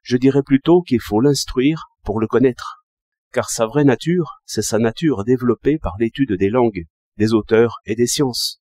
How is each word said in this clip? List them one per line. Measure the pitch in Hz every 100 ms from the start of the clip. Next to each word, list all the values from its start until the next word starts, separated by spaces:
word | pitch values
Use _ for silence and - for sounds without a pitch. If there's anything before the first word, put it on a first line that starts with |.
Je | - 123
dirais | 131 139
plutôt | 135 135 - 175
qu'il | 175 120
faut | - 104
l'instruire | 139 139 - - 135 160 - _
pour | - 208
le | 220
connaître, | 226 135 120 - - _ _ _ _ _
car | - 110
sa | - 113
vraie | 139
nature, | 143 117 156 180 151 - -
c'est | -
sa | 107 110
nature | 117 - 165 110 107
développée | 127 120 110 139 156
par | - 92
l'étude | 117 - 135
des | 90 98
langues, | 123 120 95 82 _ _ -
des | 107
auteurs | 113 104 113 117 - -
et | 110
des | 120
sciences. | - 135 117 - -